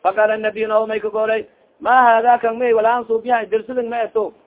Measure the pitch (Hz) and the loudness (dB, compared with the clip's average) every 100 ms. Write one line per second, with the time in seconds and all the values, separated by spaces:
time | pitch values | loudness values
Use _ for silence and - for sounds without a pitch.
0 | 180 196 214 214 214 208 214 214 220 220 | 0 2 0 0 -4 -4 -2 -2 -2 -4
1 | 214 214 220 220 - _ _ _ 185 254 | -4 -4 -2 -2 -6 _ _ _ 2 4
2 | 240 226 240 240 233 226 247 226 220 240 | 6 4 4 2 0 -2 0 2 2 0
3 | 226 226 233 240 202 220 214 254 233 233 | -2 -4 0 -2 -2 -6 -4 -6 -6 -6
4 | 220 220 190 _ | -2 -2 -4 _